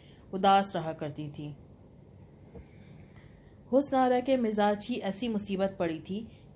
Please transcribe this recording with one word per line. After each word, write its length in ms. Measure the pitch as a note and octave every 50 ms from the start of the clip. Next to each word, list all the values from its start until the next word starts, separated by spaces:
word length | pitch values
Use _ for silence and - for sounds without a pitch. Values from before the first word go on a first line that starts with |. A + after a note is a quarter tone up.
| - - - - - - -
उदास 420 | F#3+ F#3+ G3 G3 G3 G3 G3 -
रहा 180 | F3 D#3+ D#3+ D#3
करती 340 | - D#3 D3 C#3+ - D3+ D3
थीं। 240 | C#3+ - D3 D3 C#3+ - - - - - - - - - - - - - - - - - - - - - - - - - - - - - - - - - - - - - - - - - - -
हुस्न 260 | A#3 C4+ C#4 - C4+ C4
आरा 220 | C4 B3 B3+ B3
के 160 | B3 C4+ C4+ B3+
मिजाज 480 | A#3 G#3+ G#3+ G#3 G3+ G#3 G#3 G3+ - -
ही 60 | B3 - -
ऐसी 240 | G3 F#3+ - B3 A#3
मुसीबत 460 | A3 G3+ G#3 - G3 F#3 G3 F#3+ F#3+ -
पड़ी 200 | F3+ E3+ D#3+ D#3+
थी 280 | - - F#3+ G#3+ A#3 - - - - - -